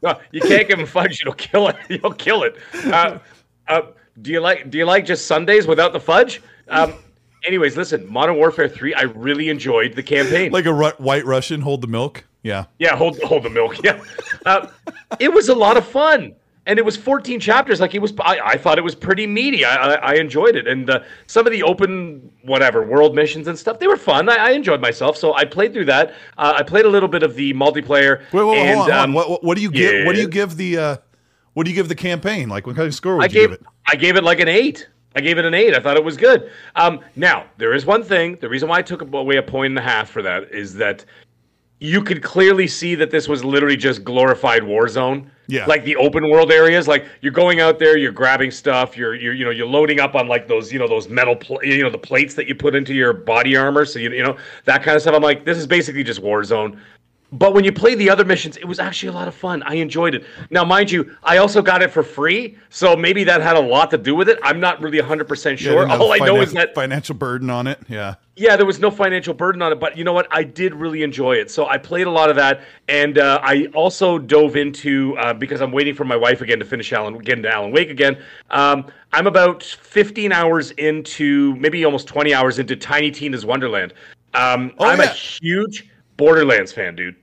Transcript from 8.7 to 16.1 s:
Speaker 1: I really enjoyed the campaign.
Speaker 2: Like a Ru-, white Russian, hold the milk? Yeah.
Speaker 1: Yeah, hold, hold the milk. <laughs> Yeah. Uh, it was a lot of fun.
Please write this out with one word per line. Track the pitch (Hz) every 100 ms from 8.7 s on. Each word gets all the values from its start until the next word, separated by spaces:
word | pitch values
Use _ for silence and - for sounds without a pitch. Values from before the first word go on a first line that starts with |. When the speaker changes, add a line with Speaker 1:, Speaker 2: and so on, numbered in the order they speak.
| - 135
Speaker 1:
I | 151
really | 131 110 123 143 156
enjoyed | 147 135 117 117 117
the |
campaign. | 131 143 135 160 185
Speaker 2:
Like | 185 165
a |
Ru-, | 151 151 151
white | 131 139 127
Russian, | 131 127 156
hold | 143 139
the | 120
milk? | 113 135 - _ _
Yeah. | 110 98 95 _
Speaker 1:
Yeah, | 165 143
hold, | 165 156
hold | 147 156
the | 117
milk. | 113 117 -
<laughs> |
Yeah. | 202 - - - - - -
Uh, | 190 - _ - - _ 220
it | 277
was | 359 254
a | 254
lot | 202 240
of | 185
fun. | 269 302